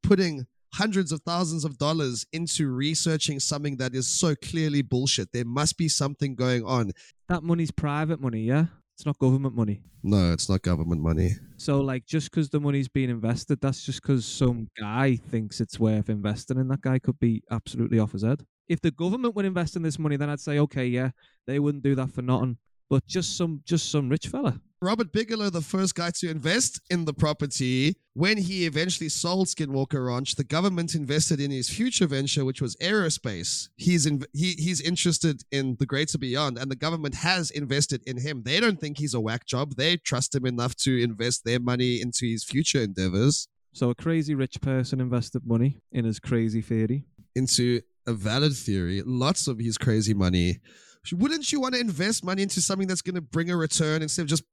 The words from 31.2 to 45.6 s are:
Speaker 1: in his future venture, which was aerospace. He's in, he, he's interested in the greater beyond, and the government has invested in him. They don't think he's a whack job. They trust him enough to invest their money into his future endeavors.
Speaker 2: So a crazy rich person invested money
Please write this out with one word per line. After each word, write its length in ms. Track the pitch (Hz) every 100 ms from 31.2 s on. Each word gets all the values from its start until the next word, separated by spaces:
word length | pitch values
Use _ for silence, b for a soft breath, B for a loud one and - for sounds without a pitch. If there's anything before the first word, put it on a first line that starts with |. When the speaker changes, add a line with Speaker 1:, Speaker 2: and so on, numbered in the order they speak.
| - 147
Speaker 1:
in 100 | 143
his 180 | 135 123
future 380 | 85 247 - 170
venture, 380 | 135 139 -
which 160 | 135 131
was 160 | 123 -
aerospace. 960 | 170 208 170 - 117 92 85 - - -
He's 300 | - 175 151
in, 160 | 147 135
he, 180 | 143 180
he's 280 | 170 160 175
interested 640 | 151 180 175 160 165 139 -
in 260 | 139 135 120
the 60 | 139
greater 300 | 139 156 147
beyond, 420 | 135 127 147 120
and 120 | 135
the 60 | 131
government 400 | 151 165 147 120
has 340 | 170 185 156
invested 520 | 147 139 135 147 127 -
in 120 | 123
him. 240 | 135 139
They 160 | 113 165
don't 180 | 233 180
think 200 | 151 143
he's 160 | 147
a 60 | 120
whack 260 | 110 117 -
job. 280 | 127 143
They 220 | 131 151 175
trust 360 | - 127 -
him 140 | 139 127
enough 300 | 120 120 -
to 200 | 135 127
invest 420 | 120 107 117 120
their 140 | 117 123
money 420 | 120 123 123 120
into 260 | 123 - 120
his 180 | 113
future 380 | - 131 160 147
endeavors. 640 | 107 92 92 92 131 151 - _ _
Speaker 2:
So 180 | - 123
a 60 | 120
crazy 400 | 165 165 147 143
rich 240 | 131 -
person 400 | 139 131 123 131
invested 440 | 127 120 117 127
money 360 | 120 117